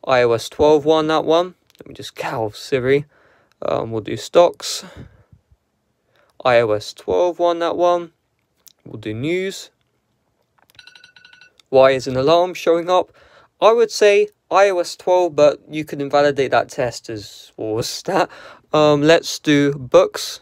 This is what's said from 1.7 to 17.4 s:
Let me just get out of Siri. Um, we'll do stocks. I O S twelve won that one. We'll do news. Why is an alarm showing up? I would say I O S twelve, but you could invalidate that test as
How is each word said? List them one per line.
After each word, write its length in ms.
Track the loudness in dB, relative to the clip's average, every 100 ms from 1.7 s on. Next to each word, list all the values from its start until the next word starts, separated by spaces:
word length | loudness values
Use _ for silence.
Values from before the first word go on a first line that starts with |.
| _
Let 100 | -20
me 40 |
just 220 | -20 -20 -12
get 160 | -10
out 120 | -6 -8
of 100 | -10
Siri. 500 | -6 -4 0 -2 -2 _ _ _ _ _
Um, 300 | -6 -4 -4
we'll 100 | -8
do 140 | -8 -10
stocks. 720 | 0 4 4 0 -12 -12 -12 -20 -20 _ _ _ _ _ _ _ _ _ _ _ _ _ 2
I 160 | 2
O 100 | 2
S 220 | -2 -4
twelve 460 | -16 -4 0 0 0
won 200 | -2 0
that 160 | -4 0
one. 380 | 0 0 -4 _ _ _ _ _ _ _ -20
We'll 160 | -14
do 120 | -10
news. 580 | -8 -4 -4 -6 -10 -18 _ _ _ _ _ _ _ _ _ _ -20 -20 -20 -20 _ _ _ _ _ _
Why 240 | 4 4
is 160 | 2 -4
an 80 | -2
alarm 380 | 2 2 2
showing 360 | -2 0 0 2
up? 220 | -2 -2 _ _ _ _ _
I 140 | 2
would 180 | 4 0
say 380 | 2 4 4 0 _ _
I 200 | 2 2
O 100 | 2
S 160 | -4 -6
twelve, 400 | 0 2 2 4
but 240 | 2 2 -10
you 140 | -12
could 160 | -10 -8
invalidate 520 | -2 2 2 0 0
that 180 | 0 -2
test 400 | -6 -6 -6 -14
as 420 | -14 -14 -20